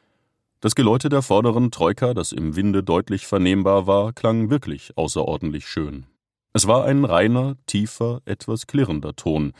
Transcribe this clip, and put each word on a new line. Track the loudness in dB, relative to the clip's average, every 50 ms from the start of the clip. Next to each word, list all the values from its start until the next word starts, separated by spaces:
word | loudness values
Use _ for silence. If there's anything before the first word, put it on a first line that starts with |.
| _ _ _ _ _ _ _ _ _ _ _ _
Das | -4 -2 0
Geläute | 2 4 4 4 2 2 0
der | 0 0
vorderen | 2 2 2 4 4 2 2 2 0 0
Troika, | 0 0 0 0 2 0 -2 -2 -2
das | -2 -4 -6
im | -6 -4 -4 -4 -2
Winde | 0 0 0 0 0
deutlich | 0 2 0 0 0 -2 -6 -6 -4
vernehmbar | -2 0 2 2 2 2 2 2 4 2 2 4
war, | 2 2 2 2 -2 -4
klang | -2 0 0 0 0 0 0
wirklich | 0 -2 -2 -6 -12 -12 -14 -10 -6
außerordentlich | -4 -4 -2 -2 -2 -2 -2 -4 -4 -4 -6 -6 -8 -10
schön. | -8 -6 -6 -6 -6 -8 -12 -16 _ _ _ _ _ _ _ _ _ _
Es | 0 2
war | 4 4 4 4
ein | 2 2 2 2
reiner, | 4 4 4 4 4 2 2 0 -2 -6 -8 _
tiefer, | -4 -2 -2 -2 -2 -4 -4 -4 -4 -4 -8 -8
etwas | -10 -10 -8 -6 -6 -6 -6 -6
klirrender | -4 0 0 0 0 -2 -6 -6 -8 -12
Ton. | -6 -2 -2 0 0 -2 -4 -6